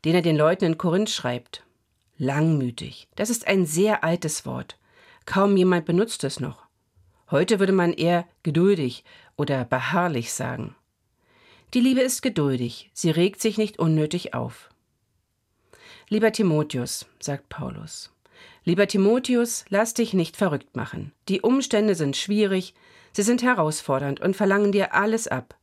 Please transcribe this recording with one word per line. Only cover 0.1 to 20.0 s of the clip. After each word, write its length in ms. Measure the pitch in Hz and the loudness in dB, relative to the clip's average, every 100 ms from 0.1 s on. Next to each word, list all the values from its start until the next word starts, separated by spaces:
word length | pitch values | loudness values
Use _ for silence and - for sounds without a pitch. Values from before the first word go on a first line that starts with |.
er 80 | 175 | 2
den 140 | 165 156 | 2 4
Leuten 280 | 151 190 | 4 4
in 140 | 175 160 | 0 0
Korinth 320 | 175 180 214 | 0 0 -2
schreibt. 540 | - 123 123 - - _ _ _ _ _ _ | -4 -4 -6 -10 -20 _ _ _ _ _ _
Langmütig, 880 | 135 139 160 151 127 117 - - - - | -2 0 2 2 -2 -6 -14 -16 -20 -8
das 140 | 220 | -4
ist 160 | 233 - | -4 0
ein 180 | 190 170 | 2 2
sehr 380 | 156 208 214 | 2 2 2
altes 420 | 160 175 156 - - | 0 -2 -4 -6 -8
Wort. 320 | 127 - - _ _ _ _ | -10 -10 -18 _ _ _ _
Kaum 320 | - 196 202 196 | -4 0 4 4
jemand 280 | 180 175 | 4 2
benutzt 380 | 160 175 226 - | 2 0 0 -2
es 160 | 135 - | -6 -6
noch. 260 | 135 - _ _ _ _ _ _ _ | -10 -10 _ _ _ _ _ _ _
Heute 300 | 143 180 214 | 0 2 2
würde 140 | 190 | 4
man 200 | 190 175 | 4 2
eher 320 | - 170 175 175 _ | 2 2 2 -2 _
geduldig 600 | - 151 185 196 131 - _ - _ - | -2 2 4 4 0 -4 _ -20 _ -6
oder 280 | 139 135 | -2 -2
beharrlich 680 | 123 131 123 185 180 135 120 | 0 -2 0 0 0 -2 -6
sagen. 440 | - 123 127 117 - _ _ _ _ _ _ _ - _ | -6 -6 -6 -10 -14 _ _ _ _ _ _ _ -20 _
Die 60 | 247 | 2
Liebe 200 | 247 254 | 2 4
ist 220 | 254 - | 2 0
geduldig, 680 | 262 196 143 127 120 - - | -2 0 0 0 -4 -8 -18
sie 160 | - 170 | -2 0
regt 300 | 160 180 196 | 2 2 2
sich 180 | 226 214 | -2 0
nicht 220 | 214 - | -4 0
unnötig 520 | 165 156 151 175 - | 2 2 0 -2 -6
auf. 380 | 123 120 - - _ _ _ _ _ _ _ _ _ _ _ - - _ | -8 -8 -12 -20 _ _ _ _ _ _ _ _ _ _ _ -20 -20 _
„Lieber 220 | 214 220 | 2 2
Timotheus“, 760 | 220 196 151 151 127 120 - - _ | 4 2 2 0 -4 -6 -8 -12 _
sagt 300 | - 139 _ | -8 -8 _
Paulus, 640 | - - - - - - _ _ _ - - | -12 -10 -10 -14 -16 -18 _ _ _ -20 -10
„lieber 240 | - 180 196 | -4 0 2
Timotheus, 760 | 202 196 240 254 240 233 - - | 4 2 2 0 0 0 -4 -4
lass 240 | 196 226 | -2 0
dich 220 | 233 | -2